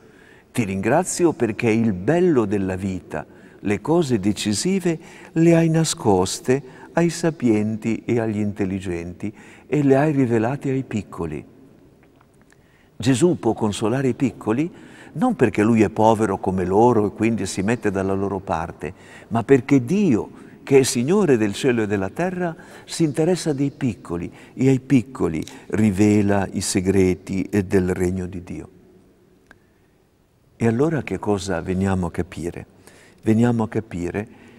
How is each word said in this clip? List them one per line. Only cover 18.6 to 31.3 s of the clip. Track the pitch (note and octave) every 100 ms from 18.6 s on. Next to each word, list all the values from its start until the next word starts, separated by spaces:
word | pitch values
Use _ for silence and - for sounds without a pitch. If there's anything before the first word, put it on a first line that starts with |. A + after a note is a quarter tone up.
| E2+ - D2+ - - - -
ma | A2+
perché | - C3+ - C#3
Dio, | A#2+ G3 G3 G#2 D2 - - -
che | - C3+
è |
Signore | C3 A#2+ C3 G#3 F3+ A#2+
del | G#2+
cielo | G2 C#3 A#2+
e | G#2
della | G2+ F#2+
terra, | B2 F3+ F3+ F3 D#3+ - -
si | - -
interessa | D#3+ C#3 D#3+ F3+ E3
dei | C3+ C#3
piccoli | - C3 F#2 - F2 E2+ - -
e | - C3
ai | C3
piccoli | - C#3 - - F2+ D#2+ - - -
rivela | G2+ A2 F#2 G#2 G#2 G2+ G2+ F#2
i | G2
segreti, | - G2+ F#2 G2 F#2 F2+ - F#2+
eh, | - G#2
del | F#2 G2+ F2+
regno | F2+ F2+ F#2 F2+
di | F#2
Dio. | F2+ E2+ D#2 - - _ _ _ _ _ _ _ _ _ _ _ _ _ _ _ _ -
E | A2+
allora | A#2 D#3 D3+
che | - F#2
cosa | G#2+